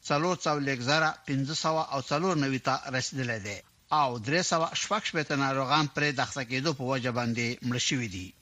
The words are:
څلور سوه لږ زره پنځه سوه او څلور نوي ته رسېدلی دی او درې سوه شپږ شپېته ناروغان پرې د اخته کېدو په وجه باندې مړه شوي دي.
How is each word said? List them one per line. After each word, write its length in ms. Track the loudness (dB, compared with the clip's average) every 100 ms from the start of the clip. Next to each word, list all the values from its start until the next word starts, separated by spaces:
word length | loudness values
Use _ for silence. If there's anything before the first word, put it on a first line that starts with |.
| 2
څلور 260 | 2 2 0 0
سوه 140 | 0 0
لږ 120 | 0 2
زره 200 | 4 4 0 -2
پنځه 280 | -2 0 0
سوه 200 | 0 0 0
او 60 | -4 0
څلور 220 | 0 2 2
نوي 160 | 2 0 0
ته 60 | -2 0
رسېدلی 460 | -2 -2 -4 -2 -4 -6
دی 100 | -10 -12 _ _ 2
او 100 | 2 0 0
درې 140 | 0 2
سوه 160 | 2 2 -2
شپږ 200 | -2 -2 -2
شپېته 260 | -2 0 0
ناروغان 420 | 2 0 2 2 2 0
پرې 140 | 0
د 60 | 0 -2
اخته 180 | -4 -4
کېدو 200 | -2 0 -2
په 40 | 0
وجه 200 | 0 0 0
باندې 300 | 0 0 -2 -2 -2
مړه 140 | -2 0
شوي 200 | 0 -2 -6
دي. 120 | -12 -14